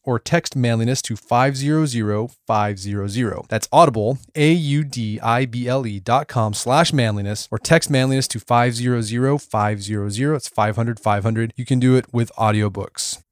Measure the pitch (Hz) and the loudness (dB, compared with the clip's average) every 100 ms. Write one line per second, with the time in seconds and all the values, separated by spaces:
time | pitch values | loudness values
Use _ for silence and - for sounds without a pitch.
0 | - 120 - 170 - 139 120 113 113 131 | -4 -4 0 -2 0 -2 0 2 0 -2
1 | - 110 - 123 135 135 139 156 156 120 | -4 -8 0 2 2 0 0 0 0 0
2 | 104 104 120 _ - 110 104 98 101 101 | 0 -2 -4 _ -2 0 0 -4 -6 -4
3 | 101 104 117 - - 113 - 143 170 113 | -4 -2 -2 -4 -4 -6 0 4 4 4
4 | 104 135 - - 151 170 147 143 147 127 | -2 -4 -6 0 2 2 2 -2 -2 -4
5 | 110 107 113 120 131 120 120 131 120 101 | -6 -4 0 0 0 -4 -2 -2 -2 -6
6 | 92 123 151 127 110 104 117 139 170 147 | 0 0 0 0 0 -2 0 2 4 2
7 | 113 104 101 107 - 113 - 165 - 135 | 0 0 -4 -6 -6 -6 2 2 4 0
8 | 131 135 127 117 - 120 123 117 123 123 | 2 0 -2 -6 0 2 2 0 0 0
9 | 107 117 131 143 - 110 104 104 98 107 | -2 0 0 0 -2 -2 0 -2 -4 -4
10 | 101 101 139 156 - - 107 110 117 113 | -4 -2 0 -2 -4 -2 0 0 -2 -2
11 | 110 104 107 113 117 - 123 127 127 127 | 0 0 0 0 -2 -4 -2 2 4 4
12 | - 120 120 - 110 107 104 98 95 - | 2 -2 -2 0 2 2 0 -2 -10 -8
13 | - - _ | -10 -10 _